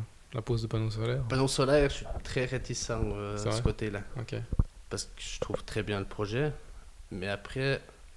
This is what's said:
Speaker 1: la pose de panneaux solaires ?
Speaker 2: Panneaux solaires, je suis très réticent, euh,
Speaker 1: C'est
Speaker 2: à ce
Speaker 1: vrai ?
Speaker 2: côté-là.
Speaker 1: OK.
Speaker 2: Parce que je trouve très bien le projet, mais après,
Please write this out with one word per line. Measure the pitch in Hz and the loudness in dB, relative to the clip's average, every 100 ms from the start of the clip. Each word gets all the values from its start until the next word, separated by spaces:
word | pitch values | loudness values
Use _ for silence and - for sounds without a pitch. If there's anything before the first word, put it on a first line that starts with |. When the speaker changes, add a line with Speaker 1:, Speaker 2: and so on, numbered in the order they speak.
| 110 - - | -4 -10 -8
Speaker 1:
la | 117 | -6
pose | 110 117 | 0 0
de | 110 | 2
panneaux | 113 110 | 2 0
solaires ? | 107 117 127 120 | 0 0 0 2
Speaker 2:
Panneaux | 131 135 | 4 4
solaires, | - 131 147 143 | 4 6 8 6
je | - | 2
suis | - - | -4 -6
très | - 135 127 | -2 0 0
réticent, | 127 - 123 - | 0 -2 -4 -2
euh, | 113 110 104 101 104 | 0 0 0 -2 0
Speaker 1:
C'est | 107 | 0
Speaker 2:
à | |
ce | 107 | 2
Speaker 1:
vrai ? | |
Speaker 2:
côté-là. | 117 - 110 101 101 - | 2 2 -2 -2 -4 -6
Speaker 1:
OK. | 110 113 117 - - - - | -4 -6 2 2 2 0 -6
Speaker 2:
Parce | 104 - | -4 -4
que | - | -8
je | - - | -8 -6
trouve | - - | -4 -4
très | - 110 | -2 -2
bien | 95 104 | 0 0
le | 95 | -2
projet, | - 101 117 151 143 - - - - - | -2 0 2 0 -2 -10 -14 -14 -16 -8
mais | 92 98 | -4 -2
après, | 101 - 131 135 131 - - - | -2 -4 -2 0 0 -4 -16 -16